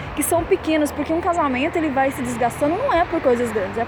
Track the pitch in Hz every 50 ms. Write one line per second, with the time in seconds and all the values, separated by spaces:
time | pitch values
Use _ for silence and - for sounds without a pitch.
0 | - - - - 285 - 339 330 339 - 392 349 - 320 311 311 302 285 - 294
1 | 285 - 320 339 349 381 339 349 302 277 254 247 277 320 - 339 311 311 247 269
2 | 269 277 277 - 247 240 247 226 247 233 - - 294 294 339 415 539 554 381 330
3 | 349 339 349 330 302 269 240 233 247 226 214 220 185 190 196 226 233